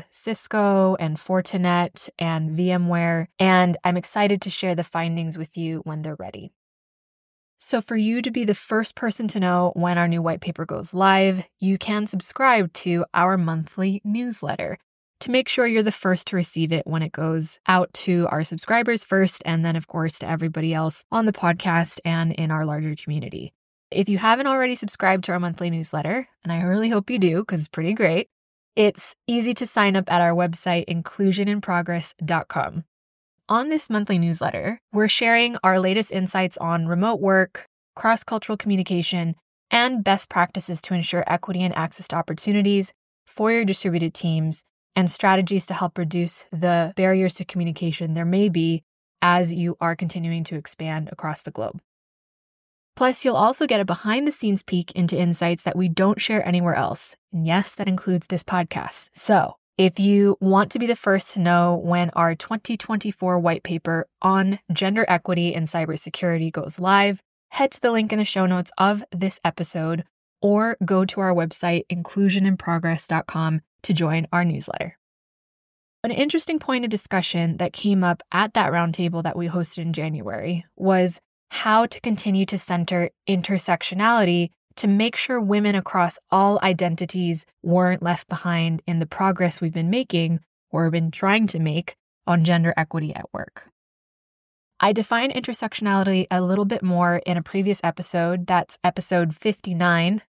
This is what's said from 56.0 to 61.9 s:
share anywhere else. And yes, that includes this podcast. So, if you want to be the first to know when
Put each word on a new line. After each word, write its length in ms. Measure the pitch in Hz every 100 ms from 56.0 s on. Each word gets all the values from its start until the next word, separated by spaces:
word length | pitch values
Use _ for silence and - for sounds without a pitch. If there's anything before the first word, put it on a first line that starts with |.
| 196 208
share 260 | - 214 -
anywhere 280 | 175 175
else. 420 | 165 - - - - _
And 140 | 170 160
yes, 280 | 175 196
that 140 | - 196
includes 380 | 185 - 180 -
this 180 | 180
podcast. 640 | - 180 170 - - - -
So, 420 | - - 190 - - _ -
if 200 | 190 180
you 380 | 196 202 202 196
want 300 | 190 196 202
to 60 | -
be 80 | 233
the 80 |
first 380 | 233 - 190 -
to 80 | -
know 400 | 175 175 175 175
when 280 | 170